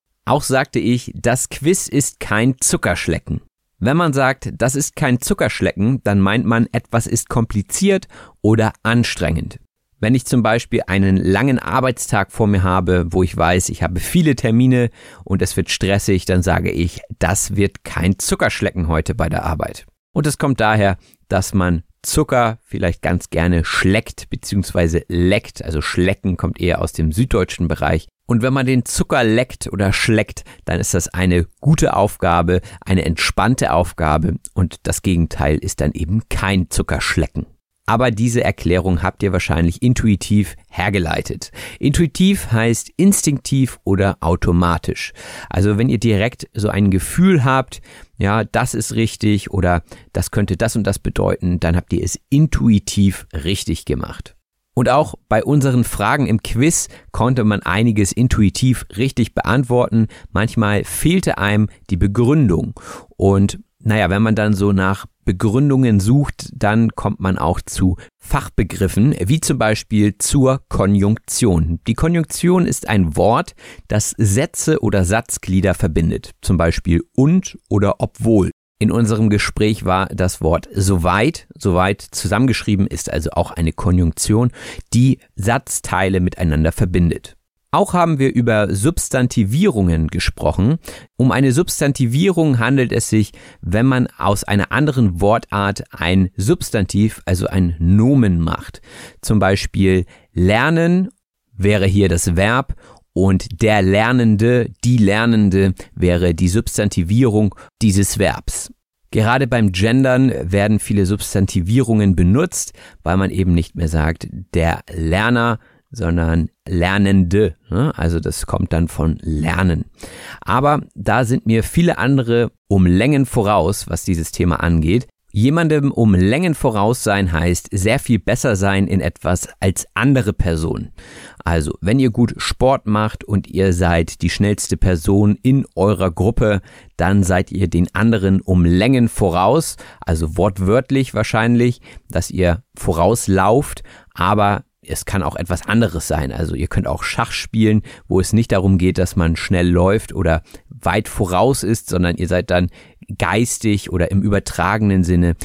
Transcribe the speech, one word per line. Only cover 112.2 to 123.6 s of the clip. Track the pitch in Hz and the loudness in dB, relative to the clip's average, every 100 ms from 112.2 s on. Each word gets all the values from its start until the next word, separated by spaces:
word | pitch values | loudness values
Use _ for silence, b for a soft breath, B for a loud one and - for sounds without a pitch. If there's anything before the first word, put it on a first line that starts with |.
| 87 120 175 - - B B B | 4 4 0 -4 -10 B B B
weil | 80 92 | -4 -2
man | 95 | -2
eben | 95 90 | -2 0
nicht | 85 82 | 0 0
mehr | - 80 | -4 -2
sagt, | 80 76 80 - - 87 | 0 -2 -4 -10 -14 -6
der | 85 82 82 - | -2 -2 -2 -8
Lerner, | 85 80 90 113 120 117 113 b b b | -6 -2 0 0 0 0 -4 b b b
sondern | 113 85 85 82 82 80 _ - | -6 -2 0 0 0 -2 _ -6
Lernende, | 90 90 98 98 98 87 101 104 - - | -2 0 2 2 4 4 2 2 -2 -6
ne? | 92 151 - | -2 -2 -2
Also | 82 85 | -2 -2
das | - - - | -4 -8 -4
kommt | - 90 | -4 -2
dann | 82 85 | -2 -2
von | - 80 - | -2 -2 -2
Lernen. | 82 76 80 85 95 80 - B B B B B | -4 -4 -2 0 0 0 -6 B B B B B
Aber | - 117 143 147 - | -4 0 2 0 -4
da | - 107 113 | -8 -2 0
sind | 117 127 113 | 0 0 0
mir | 110 | 0
viele | - - 170 - | 0 0 0 0
andere | 120 135 117 117 113 _ - | 0 0 2 0 0 _ 0
um | 98 90 | 4 4
Längen | 92 131 139 131 | 4 4 2 0
voraus, | 127 101 101 | 0 2 2